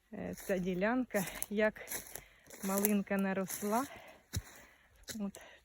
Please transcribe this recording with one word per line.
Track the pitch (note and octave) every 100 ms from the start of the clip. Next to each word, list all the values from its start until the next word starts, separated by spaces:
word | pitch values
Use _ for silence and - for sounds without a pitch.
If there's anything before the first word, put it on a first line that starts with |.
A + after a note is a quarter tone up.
| _
е, | G#3 F#3
ця | F3+ - F#3+
ділянка, | F#3 F3+ G#3 B3+ B3 G#3 F3 - -
як | G#3 G#3+ - - - - - - - - -
малинка | G3 G3 G3+ G#3 F#3+ G3+
наросла. | G3 F#3+ F#3+ - G#3 A3 C#4+ - - - - - - - - - - - - A3
От, | G3 - - -